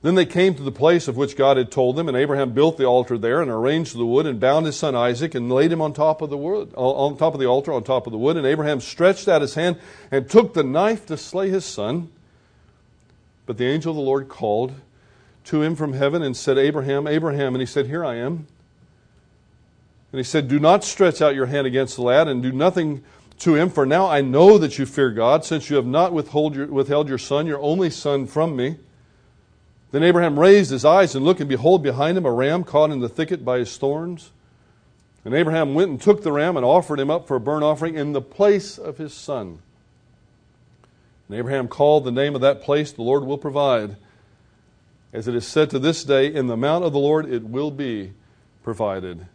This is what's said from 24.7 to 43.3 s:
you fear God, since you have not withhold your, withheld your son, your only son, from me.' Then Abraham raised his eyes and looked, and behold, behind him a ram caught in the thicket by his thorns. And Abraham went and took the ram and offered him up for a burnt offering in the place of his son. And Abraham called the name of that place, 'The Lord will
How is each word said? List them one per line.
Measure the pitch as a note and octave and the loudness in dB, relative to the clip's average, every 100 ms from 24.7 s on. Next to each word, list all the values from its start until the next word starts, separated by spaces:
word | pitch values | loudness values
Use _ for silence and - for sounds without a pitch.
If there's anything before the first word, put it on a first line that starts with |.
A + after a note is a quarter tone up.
| - | -4
you | |
fear | C3 - C3+ | -6 0 0
God, | G#2+ A2+ D3+ D3+ | 2 2 2 0
since | D#3+ - | -6 -2
you | C#3+ | -2
have | B2 | 0
not | C#3 F3+ | 0 0
withhold | E3+ B2+ D3 D3+ | 0 -4 -2 -2
your, | C#3 C#3+ | -4 -6
withheld | C#3+ C3+ C#3+ D3+ | -2 0 0 -2
your | C3 | -6
son, | - C#3+ D#3+ | -4 -4 -2
your | C#3+ | -4
only | D3 E3+ F3+ | -2 -2 -2
son, | C3+ D3+ C#3+ C3 | -4 -2 -2 -2
from | D3+ E3 | -2 -2
me.' | C#3 B2+ E3 _ _ _ _ _ _ _ _ _ _ _ | -2 -4 -6 _ _ _ _ _ _ _ _ _ _ _
Then | C#3 | 0
Abraham | E3 F3 E3+ D3 | 4 4 2 4
raised | F3 G3+ E3 | 8 8 6
his | C3 | 2
eyes | C3 F3+ F#3 | 6 6 4
and | C3+ | 2
looked, | C#3+ F#3 | 0 0
and | C#3+ | 0
behold, | C3 C#3 F#3 | 0 2 2
behind | C#3+ B2 D3+ F#3 | 2 -2 0 0
him | D#3 | 0
a | |
ram | A#2+ C3+ E3+ | 0 0 -2
caught | F3 D3 D#3 | 0 2 2
in | C#3+ | 0
the | A#2+ | -6
thicket | - D#3 F3 | -4 -6 -4
by | B2 B2+ | -2 -2
his | A2+ - | -4 -4
thorns. | C#3 D3 E3+ E3+ - _ _ _ _ _ _ _ _ _ | -4 -4 -8 -12 -18 _ _ _ _ _ _ _ _ _
And | G#2+ | -4
Abraham | C3+ E3 D#3+ D3+ | 0 0 0 0
went | C#3+ F#3 | 0 0
and | C3+ | 0
took | - G#3 | 2 4
the | E3+ | 2
ram | D3 D#3+ E3 | 0 0 0
and | B2 | 4
offered | E3 E3 D3 | 4 2 -4
him | C3+ | -2
up | D#3+ - | -2 -2
for | C3 | -4
a | |
burnt | A2+ D3+ | -2 0
offering | D3+ D3 E3 | 0 0 -4
in | D#3 D3 | -4 -4
the | C#3+ | -4
place | B2+ - G3+ G3+ G3 - | -6 0 2 2 0 -14
of | D#3+ C#3 | -14 -12
his | D#3 | -14
son. | - - C3+ G2 E2 _ _ _ _ _ _ _ _ _ _ _ _ _ _ _ _ _ | -14 -10 -8 -8 -16 _ _ _ _ _ _ _ _ _ _ _ _ _ _ _ _ _
And | G#2 | -8
Abraham | A#2+ C#3 B2 | -4 -4 -4
called | - D3 D3+ | 2 4 4
the | B2+ | 2
name | B2 C#3+ | -2 -2
of | C#3 | 2
that | C3+ C#3 | 2 2
place, | - D3 D3 | 0 -2 -2
'The | - | -6
Lord | A#2 C#3 | 0 0
will | C3 | 0